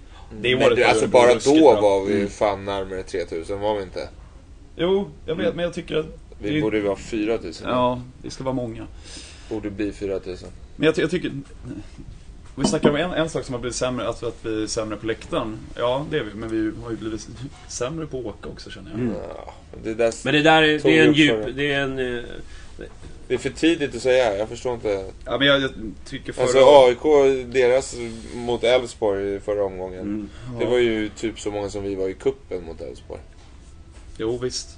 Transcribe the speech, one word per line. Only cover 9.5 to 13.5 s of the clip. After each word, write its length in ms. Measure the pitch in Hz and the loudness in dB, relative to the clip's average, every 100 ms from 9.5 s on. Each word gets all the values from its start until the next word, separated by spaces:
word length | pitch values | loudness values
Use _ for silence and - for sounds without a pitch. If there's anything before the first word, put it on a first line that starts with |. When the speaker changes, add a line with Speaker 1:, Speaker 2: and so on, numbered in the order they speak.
| 107 101 | -8 -6
Speaker 1:
bli 220 | 101 104 | -6 -6
fyra 280 | - 98 95 | -6 -6 -6
tusen. 300 | 95 90 95 - - - | -8 -12 -14 -18 -16 0
Speaker 2:
Men 100 | 156 | 0
jag 100 | 156 | 2
ty-, 60 | |
jag 100 | 151 | 0
tycker, 200 | 180 143 139 - - 123 - - - - - - - - - | -2 -4 -8 -12 -14 -14 -14 -14 -18 -18 -18 -18 -20 -16 -2
vi 100 | 139 | 0
snackar 240 | 156 147 | 2 2
om 60 | 147 | 2
en, 160 | 180 | 0
en 180 | 151 160 | -2 -2
sak 140 | 139 | -4
som 100 | 135 | -6